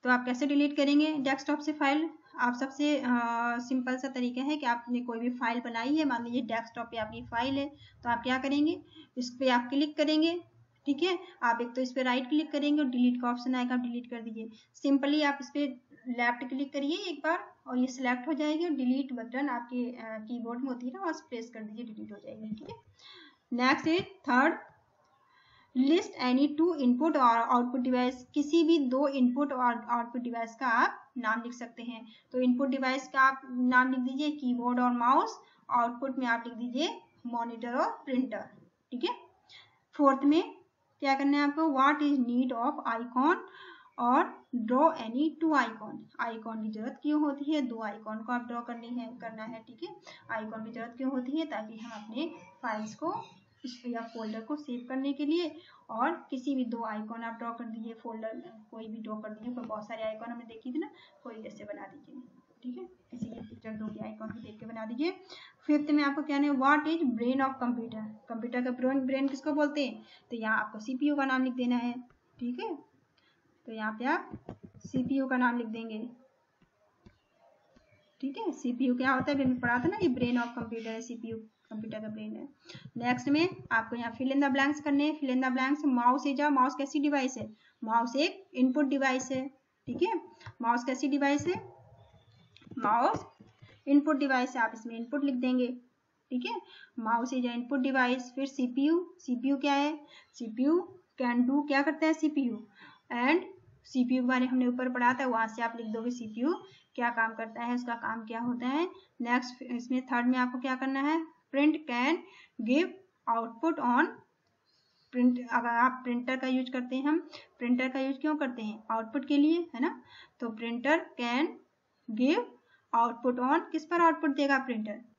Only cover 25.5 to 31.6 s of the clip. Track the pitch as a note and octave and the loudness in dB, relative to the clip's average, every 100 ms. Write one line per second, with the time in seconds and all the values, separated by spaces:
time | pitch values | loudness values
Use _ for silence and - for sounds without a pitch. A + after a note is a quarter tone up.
25.5 | _ _ B3+ C4+ E4 - - B3 B3+ D4 | _ _ 2 4 4 2 -2 2 4 2
26.5 | D4 E4+ D#4 B3+ B3 D#4+ D4 B3 A#3 A#3 | 4 2 4 4 4 4 6 6 4 4
27.5 | B3 B3 C4 B3 B3 B3 C4 - D4 D4 | 2 2 0 0 2 0 -2 -4 -2 2
28.5 | E4 D#4 E4 C4 B3+ C#4+ C#4 B3 B3 C#4+ | 4 6 4 4 2 2 4 4 4 0
29.5 | C4 B3 A3+ A3+ A#3+ A#3 B3+ A#3+ A#3 A3+ | 2 2 0 -2 -2 -2 -6 -6 -6 -6
30.5 | - C4 A#3+ F4+ - - - A3 A3+ A#3 | -4 0 4 2 0 -12 -4 0 0 -2
31.5 | A#3+ | -10